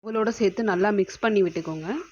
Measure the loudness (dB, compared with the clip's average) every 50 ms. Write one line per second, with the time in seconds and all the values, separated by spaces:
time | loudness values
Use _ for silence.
0 | -10 -4 -2 0 0 0 0 2 0 0 2 0 -2 0 2 2 2 2 2 2
1 | 0 -2 -2 -2 0 2 4 4 2 2 0 -4 -6 -6 -8 -8 -6 -6 -6 -6
2 | -8 -12